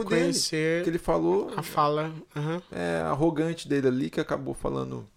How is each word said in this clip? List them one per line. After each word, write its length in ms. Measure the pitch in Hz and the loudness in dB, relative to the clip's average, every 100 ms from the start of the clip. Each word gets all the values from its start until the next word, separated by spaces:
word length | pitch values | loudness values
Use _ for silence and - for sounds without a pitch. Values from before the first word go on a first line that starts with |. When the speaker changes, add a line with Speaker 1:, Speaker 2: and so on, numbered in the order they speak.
Speaker 1:
reconhecer 520 | 190 165 170 - - 156 160 170 | 2 2 2 0 0 0 2 2
Speaker 2:
dele. 80 | |
Que 60 | 180 | 0
ele 80 | 165 | 0
falou 540 | - 165 165 196 - 202 | 2 2 4 2 0 -6
Speaker 1:
a 60 | |
fala, 480 | 151 - 147 151 160 160 - | -2 2 2 2 -2 -6 -10
aham. 280 | 147 151 175 - | -4 -4 -4 -6
Speaker 2:
é, 320 | - 175 165 | -4 -2 0
arrogante 640 | 160 143 165 151 160 165 135 | 0 2 2 2 0 -2 -2
dele 200 | 139 131 | 2 4
ali, 200 | 127 156 | 2 0
que 80 | - | -2
acabou 340 | 147 143 135 | -2 -4 -4
falando 520 | 131 139 135 131 123 107 | -6 -4 -4 -4 -8 -12